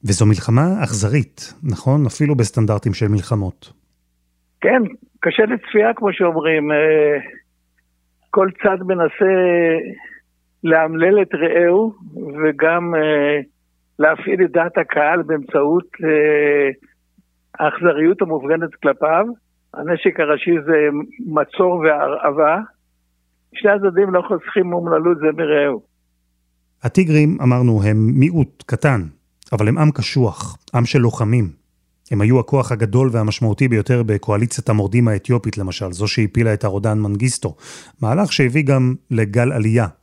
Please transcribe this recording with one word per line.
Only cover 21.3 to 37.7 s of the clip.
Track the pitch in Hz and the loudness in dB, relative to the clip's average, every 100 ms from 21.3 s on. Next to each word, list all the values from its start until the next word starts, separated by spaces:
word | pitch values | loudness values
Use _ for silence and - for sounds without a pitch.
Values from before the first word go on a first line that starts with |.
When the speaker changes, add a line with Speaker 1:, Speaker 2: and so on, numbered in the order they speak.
| 151 143 - 180 | -2 -2 0 0
Speaker 2:
והרעבה. | 175 156 147 143 147 151 143 151 175 220 _ _ _ _ _ _ _ _ | 2 2 2 0 -2 -2 2 2 0 -4 _ _ _ _ _ _ _ _
שני | - 208 | -4 0
הצדדים | 202 196 175 196 | 2 0 0 0
לא | 180 175 | 0 -2
חוסכים | 180 - - 180 | -6 -4 -2 -2
אומללות | 175 170 160 165 165 | -2 -2 0 0 0
זה | 156 156 | 0 -2
מרעהו. | 156 151 143 117 _ _ _ _ _ _ _ _ _ _ | -2 0 0 -4 _ _ _ _ _ _ _ _ _ _
Speaker 1:
הטיגרים, | 123 - 180 151 151 180 | -2 0 2 4 2 2
אמרנו, | 131 123 123 107 | 0 2 2 2
הם | 104 107 110 135 | 2 2 2 2
מיעוט | 143 170 131 _ - | 2 2 -2 _ -8
קטן, | 117 151 123 82 - _ _ - | -2 0 0 -4 -14 _ _ -8
אבל | 110 104 | -2 0
הם | 127 | 2
עם | 151 | 2
קשוח, | 147 107 - 120 - - - - 123 | 0 -4 0 0 -2 -14 -16 -4 -2
עם | 120 | 2
של | 147 | 2
לוחמים. | 117 - 107 120 98 73 _ _ _ _ _ | 2 0 0 0 -2 -6 _ _ _ _ _
הם | 104 | 0
היו | 107 127 | 2 2
הכוח | 113 139 123 | 2 -2 0
הגדול | 117 113 120 131 | -2 0 2 0
והמשמעותי | 117 107 101 113 101 135 | 0 -2 -2 -2 0 0
ביותר | 113 98 123 | 0 0 0
בקואליציית | 110 104 - 104 120 - 110 | 0 -2 -2 -2 -2 -4 0
המורדים | 107 110 113 117 | 0 2 2 2
האתיופית, | 104 - 120 113 101 | 0 0 -2 -2 -6
למשל, | 95 92 95 | -8 -8 -10
זו | 87 104 | -6 -4
שהפילה | - 107 - 113 | -2 -2 0 0
את | 104 | 0
הרודן | 107 98 107 107 | -2 -2 -2 -2
מנגיסטו, | 104 101 127 120 92 78 - | -2 -2 -2 -4 -8 -10 -20